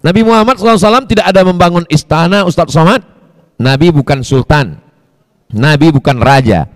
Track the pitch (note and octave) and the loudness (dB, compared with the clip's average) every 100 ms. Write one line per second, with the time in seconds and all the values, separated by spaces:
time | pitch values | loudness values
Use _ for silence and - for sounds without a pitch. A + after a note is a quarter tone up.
0 | D3+ F#3+ A3+ A3+ A3 B3+ A3 A3 G#3 A#3 | -2 0 0 2 2 0 0 2 2 0
1 | C4 G#3 F#3 F#3+ F#3 F3 F3 F3 E3+ D3+ | 0 -2 0 2 2 2 0 0 -2 -4
2 | - D#3 E3+ G3+ F#3 - E3 F3 E3 A#3+ | -2 -2 0 0 -2 -2 -2 0 0 0
3 | - _ _ _ _ _ A#2+ C#3 E3+ D3+ | -6 _ _ _ _ _ -2 0 2 0
4 | C3 C#3 A#2+ C#3 A#2 D3+ A#2+ D3 _ _ | -2 -4 -2 -4 0 -2 -2 -8 _ _
5 | _ _ _ _ _ G#2+ C#3 D3+ D#3+ C#3+ | _ _ _ _ _ -4 -2 2 2 2
6 | D3 C3 A#2 C#3 B2 F#2 D2 | -2 -2 2 2 2 -2 -2